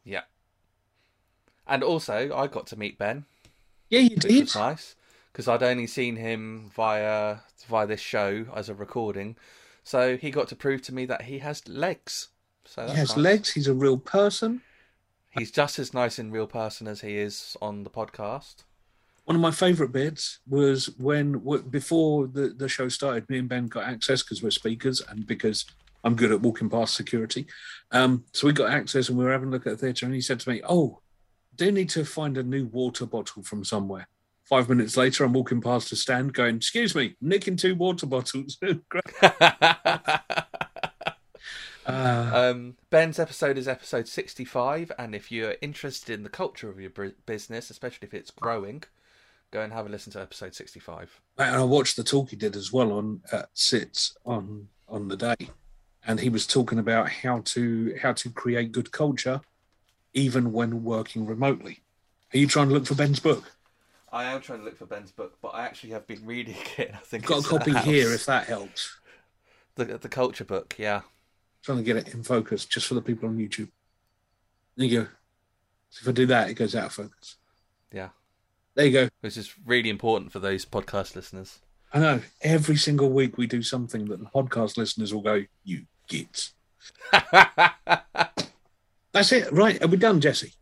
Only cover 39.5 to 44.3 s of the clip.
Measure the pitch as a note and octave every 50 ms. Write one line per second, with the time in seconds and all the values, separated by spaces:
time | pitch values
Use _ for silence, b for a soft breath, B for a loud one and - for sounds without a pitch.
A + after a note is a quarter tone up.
39.5 | - - D3 E3 E3+ - _ D#3+ D3+ D#3 - - D3+ - - _ - - - _
40.5 | - - - - _ - - - _ _ - - - _ _ _ _ B B B
41.5 | B B B B B B B - C3 C3 C3 B2+ A#2+ A#2+ A#2 A#2 A#2+ B2 B2+ B2+
42.5 | B2 B2 A#2+ B2 B2 _ _ _ - D#3+ E3 D#3+ D3+ - E3 D#3 - - D#3+ C#3+
43.5 | C#3 C3+ B2+ C3+ B2+ - - - - B2 A2+ - - - - -